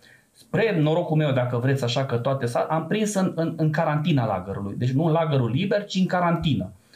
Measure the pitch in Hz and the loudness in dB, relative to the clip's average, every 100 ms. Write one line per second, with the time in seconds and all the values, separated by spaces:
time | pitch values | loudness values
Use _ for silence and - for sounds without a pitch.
0 | - - _ _ - 175 220 175 151 165 | -20 -20 _ _ -4 0 2 2 2 2
1 | 165 156 151 127 123 120 131 135 120 135 | 2 2 2 0 0 0 0 0 0 -2
2 | 135 117 127 135 117 139 - 160 156 208 | -2 -2 -2 -2 -2 -2 -2 -2 -2 -2
3 | 208 190 185 - 165 - 156 151 160 151 | 0 0 -2 0 -4 0 0 0 0 0
4 | 165 139 113 95 95 95 101 107 123 135 | 2 2 2 -2 -4 -6 -6 -2 0 2
5 | 165 160 160 139 117 131 196 208 196 185 | 2 2 2 0 0 0 0 -2 -2 0
6 | 180 180 175 165 165 107 95 - _ | 0 2 2 2 0 0 -2 -12 _